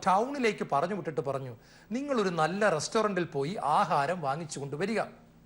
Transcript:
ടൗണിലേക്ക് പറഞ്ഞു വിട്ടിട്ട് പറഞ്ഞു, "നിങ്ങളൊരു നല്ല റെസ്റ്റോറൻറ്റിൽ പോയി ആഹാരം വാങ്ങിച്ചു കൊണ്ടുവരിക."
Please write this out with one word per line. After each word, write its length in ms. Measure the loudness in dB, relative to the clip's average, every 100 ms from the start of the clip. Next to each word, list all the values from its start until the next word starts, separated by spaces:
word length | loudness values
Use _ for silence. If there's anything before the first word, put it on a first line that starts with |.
| 2
ടൗണിലേക്ക് 600 | 4 2 0 0 0 0
പറഞ്ഞു 260 | 0 0 -2
വിട്ടിട്ട് 240 | -4 -4 -2
പറഞ്ഞു, 260 | -4 -6 -12 -20 -20 -8
"നിങ്ങളൊരു 420 | -6 0 0 2 2
നല്ല 300 | 2 2 2 2
റെസ്റ്റോറൻറ്റിൽ 520 | 0 0 2 0 -2 -2
പോയി 180 | -4 -2 2 2
ആഹാരം 420 | 4 2 2 0
വാങ്ങിച്ചു 380 | -2 -4 -6 -8
കൊണ്ടുവരിക." 400 | -8 -4 -2 -2 -4 -10 -20 -20